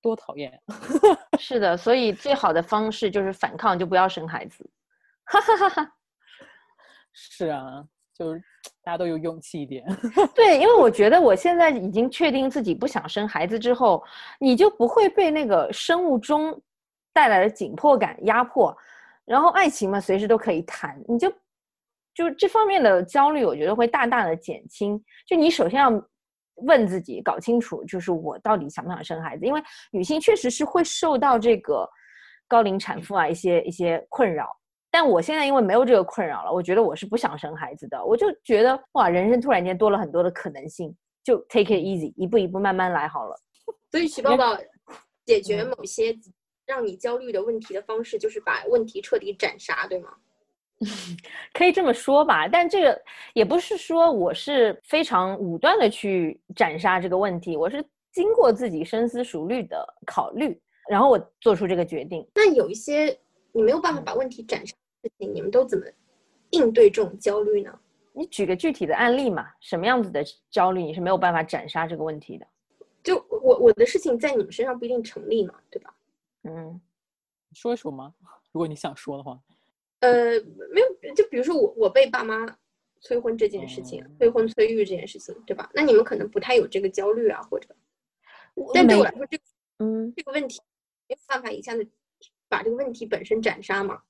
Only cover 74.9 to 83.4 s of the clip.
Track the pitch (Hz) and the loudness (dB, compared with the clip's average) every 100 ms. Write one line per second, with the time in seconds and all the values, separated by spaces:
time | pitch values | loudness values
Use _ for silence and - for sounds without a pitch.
74.9 | 247 226 - - 226 180 - _ - - | -6 -8 -14 -4 -4 -4 -8 _ -16 -16
75.9 | _ _ _ _ _ - 160 160 175 _ | _ _ _ _ _ -16 -16 -16 -18 _
76.9 | _ _ _ _ _ _ _ 233 240 165 | _ _ _ _ _ _ _ -8 -8 -8
77.9 | 135 139 _ _ _ _ 160 165 151 - | -14 -18 _ _ _ _ -8 -6 -6 -12
78.9 | 139 - 139 139 131 _ _ _ _ _ | -12 -14 -12 -14 -18 _ _ _ _ _
79.9 | _ 247 247 233 233 214 - - 370 508 | _ 2 4 2 -2 -4 -20 -4 0 2
80.9 | - - 302 - 240 262 330 208 - 208 | 0 -6 0 0 0 -2 0 0 0 2
81.9 | 262 269 254 226 220 226 - _ _ _ | 4 2 0 -4 -6 -8 -14 _ _ _
82.9 | _ - 240 233 226 | _ -6 -4 -4 -2